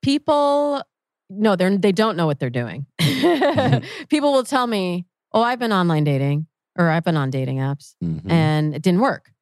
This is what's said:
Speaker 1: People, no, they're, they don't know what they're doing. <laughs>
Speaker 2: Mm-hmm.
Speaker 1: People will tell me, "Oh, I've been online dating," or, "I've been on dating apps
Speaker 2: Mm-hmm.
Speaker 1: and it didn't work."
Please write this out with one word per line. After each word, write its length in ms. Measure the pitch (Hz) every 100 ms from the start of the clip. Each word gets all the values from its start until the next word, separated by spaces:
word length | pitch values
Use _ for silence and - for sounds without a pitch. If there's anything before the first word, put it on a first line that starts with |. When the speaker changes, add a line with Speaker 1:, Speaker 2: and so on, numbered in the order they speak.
Speaker 1:
People, 800 | 269 285 - 294 285 285 294 277 - _ _ _ _
no, 280 | 190 214 185
they're, 200 | 185 202
they 160 | 202
don't 240 | 185 220 170
know 80 | 165
what 120 | 143
they're 100 | 127
doing. 360 | 120 120 87 139
<laughs> 40 | _
Speaker 2:
Mm-hmm. 1040 | 156 262 320 330 381 302 254 - - - -
Speaker 1:
People 240 | 302 285
will 120 | 277
tell 220 | 247 269 247
me, 400 | 214 185 175 175 _ _
"Oh, 100 | 220
I've 160 | 233 247
been 140 | 240
online 320 | 202 175 156
dating," 420 | 147 139 139 143 160 _ _ -
or, 100 | 170
"I've 160 | 160
been 120 | 170 160
on 120 | 135
dating 280 | 131 131 131
apps 360 | 135 139 - _
Speaker 2:
Mm-hmm. 280 | 170 156 160
Speaker 1:
and 440 | 165 156 151 151
it 60 | 143
didn't 180 | 170 180
work." 300 | 254 147 _ _